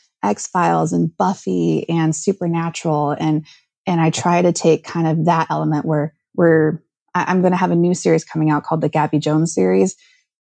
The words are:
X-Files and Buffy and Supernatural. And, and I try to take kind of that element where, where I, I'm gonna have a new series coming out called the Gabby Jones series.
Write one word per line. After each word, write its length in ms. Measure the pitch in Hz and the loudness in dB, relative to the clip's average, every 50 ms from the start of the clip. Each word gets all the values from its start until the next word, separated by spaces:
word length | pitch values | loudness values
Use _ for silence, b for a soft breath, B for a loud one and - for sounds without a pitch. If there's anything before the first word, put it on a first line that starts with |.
| b b b _ - | b b b _ -4
X-Files 720 | 202 208 - - - - 180 170 170 170 165 160 160 175 | -4 -4 -4 -6 -6 -2 0 0 0 0 0 0 0 0
and 220 | 170 165 165 - | -2 -2 -2 -2
Buffy 720 | - 175 185 190 - - 185 185 175 165 170 156 - - - | -2 -2 -2 -2 -4 -4 -4 -2 -2 0 0 0 -2 -2 -2
and 260 | 165 165 160 160 160 | -2 0 0 0 -2
Supernatural. 960 | - - 202 190 - 180 170 170 165 165 170 - - - 165 151 151 147 143 | -2 -2 -4 -4 -2 -2 -4 -4 -4 -4 -6 -6 -6 -4 -2 -2 0 0 -2
And, 340 | 151 - 160 156 151 143 151 b b b b b _ _ - | -2 -2 -2 -2 -2 -2 -4 b b b b b _ _ -4
and 120 | 196 175 165 | -2 0 2
I 120 | 165 - | 2 0
try 300 | - - - 175 175 175 | 0 0 0 0 0 2
to 120 | 180 175 170 | 2 0 0
take 300 | - - 165 160 - - | 2 2 2 2 2 0
kind 240 | - - 170 165 | -6 -4 -2 0
of 180 | 160 156 165 160 | 0 0 0 0
that 220 | 170 165 165 160 - | 2 0 0 0 -2
element 360 | 156 151 156 156 151 147 - | -4 -2 -2 -2 -2 -2 -2
where, 280 | 160 156 151 147 156 - _ _ _ _ | -2 -2 -2 -2 -4 -8 _ _ _ _
where 500 | - 175 165 160 160 156 156 - 160 _ _ _ _ _ _ - | 2 4 4 4 4 2 2 -2 -4 _ _ _ _ _ _ -6
I, 100 | 180 - | -4 -2
I'm 140 | - 185 185 | 0 0 2
gonna 160 | 180 185 185 | 2 2 2
have 140 | 180 185 180 | 0 0 2
a 40 | 175 | 2
new 200 | 170 175 175 175 | 2 2 2 0
series 280 | - - - 160 160 - | 0 2 2 2 0 0
coming 280 | - - 160 156 156 | -4 -4 -2 0 0
out 120 | 151 147 - | 0 0 -2
called 180 | - 160 160 | -2 -2 -2
the 80 | 151 151 | -2 0
Gabby 280 | - 156 151 156 156 | 0 0 0 0 0
Jones 360 | 147 - 151 151 156 165 165 - | 0 0 0 2 2 0 0 0
series. 420 | 185 185 185 185 190 190 185 - b b b b b b b _ _ | 0 2 2 4 2 2 0 -2 b b b b b b b _ _